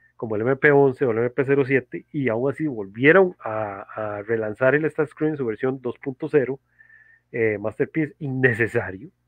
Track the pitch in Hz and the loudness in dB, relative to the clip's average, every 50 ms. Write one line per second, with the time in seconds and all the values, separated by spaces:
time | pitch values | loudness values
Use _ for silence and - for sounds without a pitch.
0 | _ _ _ _ 123 110 110 104 110 123 139 131 - 151 143 143 139 135 123 - | _ _ _ _ -8 -6 -4 -2 0 -2 0 2 4 6 6 6 6 4 4 0
1 | 143 123 107 113 120 123 - - 135 131 139 139 139 127 139 127 - _ - 113 | -2 0 0 0 -2 -2 -2 -2 0 0 2 0 2 2 0 0 -2 _ -14 -14
2 | - _ - 151 131 120 110 117 127 139 131 - 156 151 127 110 98 95 101 113 | -14 _ -6 -4 -2 -2 -2 0 -2 -4 -4 -4 -6 -6 -6 -6 -10 -10 -6 4
3 | 131 147 165 196 190 180 175 _ - 113 110 110 110 101 98 101 107 - - 113 | 4 6 8 8 6 4 0 _ -10 -6 -6 -4 -6 -6 -8 -12 -14 -12 -10 -8
4 | 107 104 104 104 101 107 117 110 110 107 104 - 131 131 139 151 160 147 - - | -8 -6 -6 -8 -4 -4 -2 -2 -2 -6 -4 0 2 2 2 2 0 -2 -2 -2
5 | 151 147 - - 156 156 156 139 131 113 107 - - 131 135 135 123 123 - - | -4 -4 -4 -4 -4 -2 -2 -2 -4 -6 -4 -2 -2 -4 -4 -4 -8 -8 -8 -8
6 | - 143 127 - 160 147 - 147 123 117 135 - _ _ _ _ - _ - _ | -10 -10 -8 -8 -8 0 2 2 2 2 -4 -10 _ _ _ _ -20 _ -20 _
7 | _ _ _ _ _ _ - 123 113 110 107 101 101 110 - - 139 - - 160 | _ _ _ _ _ _ -4 0 0 0 0 -2 -4 -6 -2 -2 -4 -2 -2 -4
8 | 156 147 - _ 156 135 131 131 131 127 113 104 117 101 - 120 92 92 92 95 | -4 -4 -6 _ -8 -6 -2 2 2 2 2 2 -2 0 0 -4 -4 -4 -12 -14
9 | 123 180 _ _ _ | -16 -20 _ _ _